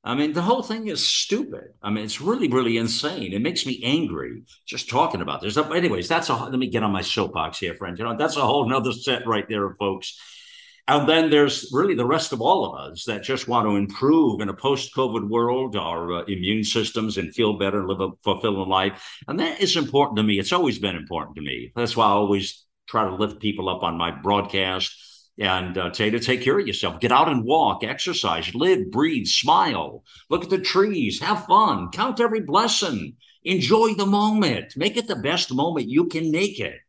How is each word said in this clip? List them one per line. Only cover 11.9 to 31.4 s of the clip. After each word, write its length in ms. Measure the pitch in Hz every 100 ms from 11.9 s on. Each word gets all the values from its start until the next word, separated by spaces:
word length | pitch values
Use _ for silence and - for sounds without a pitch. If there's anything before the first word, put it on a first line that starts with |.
the 120 | 139 123
rest 280 | 151 -
of 80 | 123
all 240 | 127 185 110
of 260 | 67 69
us 140 | 82 -
that 180 | 104
just 240 | 113 131 -
want 200 | 120 107
to 80 | 101
improve 680 | 101 - 135 160 139 98
in 80 | 101
a 40 |
post-covid 760 | 95 135 135 - - 127 110 101
world, 460 | 117 120 127 131 101
our, 380 | 82 82 85
uh, 100 | 87
immune 400 | 92 95 92 110
systems, 540 | 104 113 107 117 107 101
and 160 | 82
feel 240 | - 107 101
better 220 | 98 104
and 80 | 92
live 140 | 92
a 80 | 95 -
fulfilling 440 | 104 95 113 98 95
life. 520 | 95 98 - - - -
And 120 | 160
that 220 | 330 -
is 160 | 190 175
important 400 | 123 135 143 107
to 60 |
me. 160 | 107 98
It's 120 | 95
always 280 | 180 156 104
been 160 | 101 85
important 400 | 76 85 73 78
to 60 |
me. 300 | 71 60 60 117
That's 200 | 117 113
why 120 | 107
I 20 |
always 560 | 101 104 101 95 - _ _ -
try 180 | 117 101
to 100 | 92
lift 240 | 107 -
people 300 | 107 101 92
up 140 | 90
on 140 | 85 85
my 140 | 85
broadcast 800 | 69 87 101 98 98 92 92 - - - - _ -
and, 400 | 101 92 92 90
uh, 160 | 87
say 160 | - 107
to 100 | 113
take 220 | 117 127
care 180 | 131 -
of 80 | 120
yourself. 320 | - 92 -
Get 120 | 117
out 180 | 127 160
and 160 | 131 113
walk, 380 | 156 120 92
exercise, 680 | 113 143 180 165 98 82 85
live, 380 | 120 175 185 92
breathe, 360 | 110 156 139 -
smile, 760 | - 127 214 180 98 73 57 _ - _
look 140 | 170
at 60 | 175
the 100 | 185
trees, 600 | 185 185 208 185 120 113
have 240 | 170 208